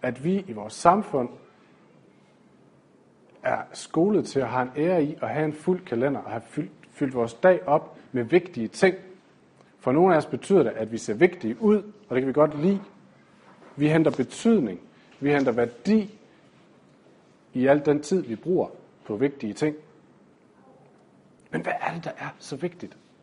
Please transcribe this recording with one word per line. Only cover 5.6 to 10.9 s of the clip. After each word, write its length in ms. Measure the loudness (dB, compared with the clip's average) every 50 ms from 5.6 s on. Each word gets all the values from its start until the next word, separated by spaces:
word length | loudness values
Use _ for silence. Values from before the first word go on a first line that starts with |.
| -4 -4 -4 -4 -6
kalender 360 | -6 -4 -2 -2 -2 -2 -6
og 100 | -8 -10
have 100 | -10 -10
fyldt, 300 | -10 -10 -8 -8 -8 -8 -14 -20 -20 _
fyldt 240 | _ -6 -6 -4 -2
vores 180 | -2 -4 -4 -2
dag 340 | 4 4 4 4 4 2
op 300 | 0 0 0 0 -6 -14 -20 -14 -6
med 120 | -4 -4 0
vigtige 440 | 2 2 2 2 0 -4 -6 -6
ting. 280 | -6 0 2 2 2 2 -2 -10 -20 -20 -20 _ _ _ _ _ _ _ _ _ _ _ _
For 120 | -2 2
nogle 220 | 4 6 6 6 6
af 40 |
os 80 | 4 2
betyder 380 | -2 -6 -8 0 2 4 4 4
det, 80 | 2 -2
at 160 | -4 -6 -6